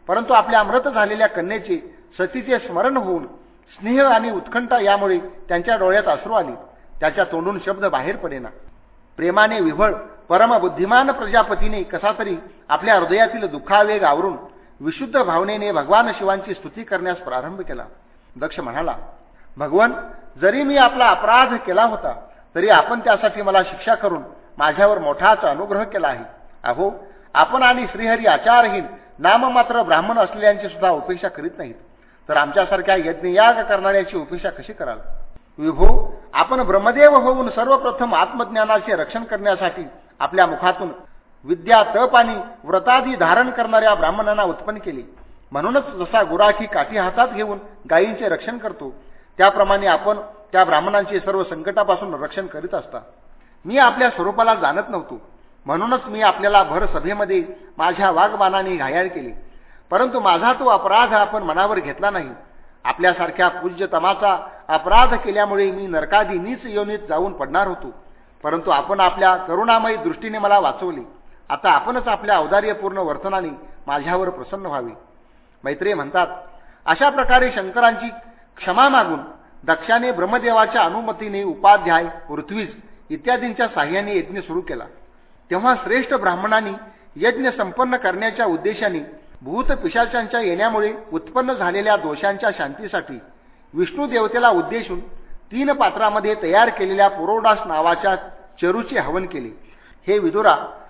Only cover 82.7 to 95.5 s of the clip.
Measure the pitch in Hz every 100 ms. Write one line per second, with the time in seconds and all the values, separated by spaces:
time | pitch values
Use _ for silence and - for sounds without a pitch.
82.7 | - - - - 156 240 247 247 214 226
83.7 | 185 147 190 202 196 160 196 170 165 175
84.7 | 127 113 - - _ _ _ - 180 240
85.7 | 247 185 247 247 254 196 175 208 220 208
86.7 | 196 - - _ 147 220 233 262 - 190
87.7 | 170 254 247 190 185 226 226 214 160 196
88.7 | 214 208 165 147 - - - 127 208 262
89.7 | 269 - 233 233 240 220 233 208 175 220
90.7 | 220 208 220 - 160 - 254 254 233 175
91.7 | 196 214 208 156 147 202 196 220 - 143
92.7 | 139 208 185 - 123 - - _ _ _
93.7 | 151 175 285 285 233 214 240 240 180 -
94.7 | 233 - 175 - - - - -